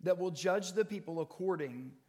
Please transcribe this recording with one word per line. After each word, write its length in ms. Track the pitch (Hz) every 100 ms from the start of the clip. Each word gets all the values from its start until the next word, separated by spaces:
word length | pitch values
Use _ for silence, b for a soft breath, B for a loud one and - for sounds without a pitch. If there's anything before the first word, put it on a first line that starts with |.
that 160 | 175 180
will 120 | 185
judge 420 | 156 180 202 185
the 140 | 190 208
people 340 | 202 160 165
according 720 | 156 - 185 165 139 123 131 -